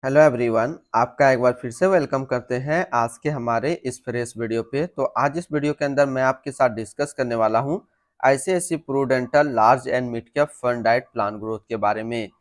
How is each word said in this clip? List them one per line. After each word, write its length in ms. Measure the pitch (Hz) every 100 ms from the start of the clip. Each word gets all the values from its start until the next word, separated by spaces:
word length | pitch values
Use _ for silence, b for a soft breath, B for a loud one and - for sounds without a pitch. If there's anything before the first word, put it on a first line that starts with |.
हेलो 180 | 131 139
एवरीवन, 560 | 156 120 120 113 117 165 _
आपका 360 | 113 120 - 139
एक 100 | 131
बार 120 | 123
फिर 180 | 123 123
से 160 | 117 185
वेलकम 380 | 185 139 135
करते 300 | 135 123 117 123
हैं 300 | 139 160 185
आज 220 | 123 117 -
के 120 | 151
हमारे 420 | 147 117 117 131 170
इस 160 | 131 120
फ्रेश 280 | - 120 120 107
वीडियो 240 | 113 113
पे। 200 | 113 135 175
तो 180 | - 131 110
आज 200 | 139 151
इस 80 | 175
वीडियो 200 | 151 143
के 120 | 147
अंदर 220 | 143 139 143
मैं 140 | 131
आपके 300 | 131 131 -
साथ 180 | 131 131
डिस्कस 420 | 110 110 - 143
करने 220 | - 123
वाला 240 | 117 110 113
हूँ 200 | 135 180 _ _ _ _
आईसीआईसी 560 | 131 135 - 185 175 160
Prudential 680 | - 135 135 131 123 147 147
Large 360 | 117 110 131 127
and 220 | 123 123
Mid 160 | 117 113
Cap 220 | - 147 -
Fund 300 | 123 120 113
Diet 220 | 120 127
Plan 300 | 117 104 107
Growth 240 | 107 110 _
के 80 | 113
बारे 240 | 104 107
में। 240 | 113 117 101 _